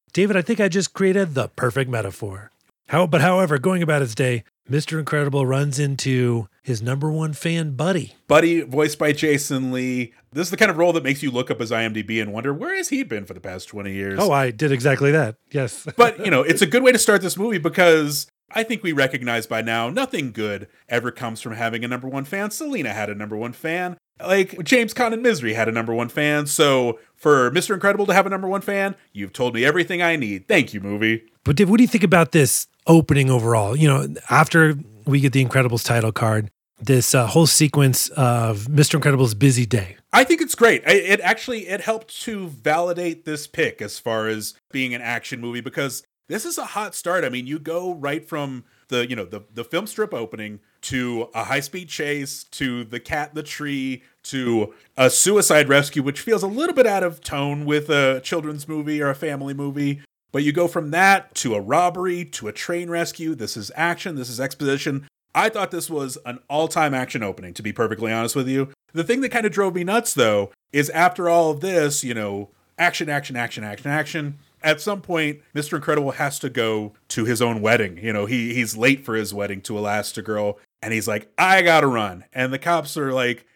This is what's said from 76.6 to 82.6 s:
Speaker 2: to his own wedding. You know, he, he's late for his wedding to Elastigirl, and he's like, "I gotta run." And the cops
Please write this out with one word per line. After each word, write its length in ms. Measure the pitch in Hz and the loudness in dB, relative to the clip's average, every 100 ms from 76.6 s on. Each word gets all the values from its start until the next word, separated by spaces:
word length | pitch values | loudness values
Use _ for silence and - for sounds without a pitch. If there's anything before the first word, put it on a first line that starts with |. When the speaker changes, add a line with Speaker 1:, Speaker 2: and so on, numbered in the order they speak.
| 113 110 107 - _ | -2 -2 -6 -12 _
Speaker 2:
to 160 | - 117 | -4 -2
his 160 | 117 | 2
own 200 | 120 113 | 0 0
wedding. 360 | 107 117 101 87 | 2 2 2 -4
You 140 | 110 | -6
know, 140 | 107 104 | -4 -2
he, 280 | 123 117 | -4 -4
he's 220 | 120 110 104 | -4 -4 0
late 300 | 127 135 135 | 2 2 -2
for 100 | 110 | -4
his 180 | 104 | -4
wedding 280 | 101 101 98 | -6 -8 -8
to 120 | - | -8
Elastigirl, 840 | 104 104 104 101 - 104 107 104 104 _ _ | -6 -4 -4 -4 -10 -6 -4 -4 -6 _ _
and 120 | 113 | -6
he's 140 | 113 104 | -4 -4
like, 240 | 104 - - | -6 -6 0
"I 240 | 185 190 | 4 6
gotta 260 | 175 160 147 | 6 6 4
run." 380 | 120 104 90 - | 2 -2 -6 -12
And 180 | 131 127 | -4 -4
the 60 | |
cops 400 | 135 | -2